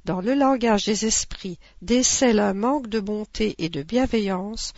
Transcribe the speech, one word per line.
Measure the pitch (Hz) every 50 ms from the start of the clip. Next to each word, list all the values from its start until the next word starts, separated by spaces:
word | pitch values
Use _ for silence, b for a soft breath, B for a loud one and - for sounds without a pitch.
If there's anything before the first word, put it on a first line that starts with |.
| -
dans | - 180 185
le | 180 233 269
langage | 285 277 269 269 247 233 233 214 202 -
des | - 220 190 220
esprits, | 220 - - - - - - - 190 170 - b b b b
décèle | 180 175 233 254 254 - - - 269 247 220 208
un | 208 202 190
manque | 196 214 247 285 302 247 214
de | 214 220
bonté | 196 208 214 214 214 - - - 214 208 - -
et | 165 160
de | 170 139 143
bienveillance, | 160 226 247 262 254 - 226 202 196 190 180 190 208 226 - - - -